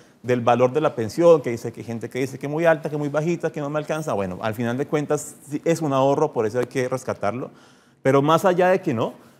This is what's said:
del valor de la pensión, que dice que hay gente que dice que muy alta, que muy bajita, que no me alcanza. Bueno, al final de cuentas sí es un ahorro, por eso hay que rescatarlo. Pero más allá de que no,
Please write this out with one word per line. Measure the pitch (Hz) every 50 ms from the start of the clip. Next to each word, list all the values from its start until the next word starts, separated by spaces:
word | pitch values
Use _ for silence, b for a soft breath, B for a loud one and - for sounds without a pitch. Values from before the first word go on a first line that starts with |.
| B B B B -
del | 120 123 123
valor | 117 120 120 117 127 127
de | 127 156
la | 156 143 -
pensión, | 123 113 104 - 165 170 170 165 151
que | - 123
dice | 120 117 - 120 -
que | -
hay | 110
gente | 110 117 113 110 120
que | - 123
dice | 135 117 117 117
que | - 143
muy | 147 160 170
alta, | 165 165 151 151 151
que | 147 147
muy | 147 143
bajita, | 143 151 151 175 170 165 - 160
que | - 156
no | 147 143
me | 151 151
alcanza. | 147 151 156 156 156 156 117
Bueno, | 101 98 90 92 92
al | 110 110 107
final | 117 120 117 120 131
de | 143 -
cuentas | - 151 143 135 151 147 - - - - - -
sí | 143 147 -
es | 165 165 156
un | 160 143
ahorro, | 135 131 135 139 139 147 156 147
por | - 123 110
eso | 107 113 123
hay | 123 123
que | - 131 123 123
rescatarlo. | 131 127 - - 101 - - 101 107 123 143 - - b b b b b b b b b
Pero | b 135 135 139
más | 143 147 160 165 165
allá | 185 185 175 180 185
de | 185 185
que | - 165 127
no, | 113 135 220 - - b b b b